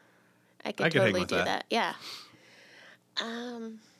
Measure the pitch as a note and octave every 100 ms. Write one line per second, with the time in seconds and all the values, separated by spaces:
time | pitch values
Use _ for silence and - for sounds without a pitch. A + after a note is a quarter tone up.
0 | - _ _ _ _ - - - E3+ D#3+
1 | G2+ G2 - F2+ F3+ - - A3+ F3 D#3+
2 | - - - - - - - - - -
3 | _ - A3+ A#3 B3 A#3 A3+ A3 - _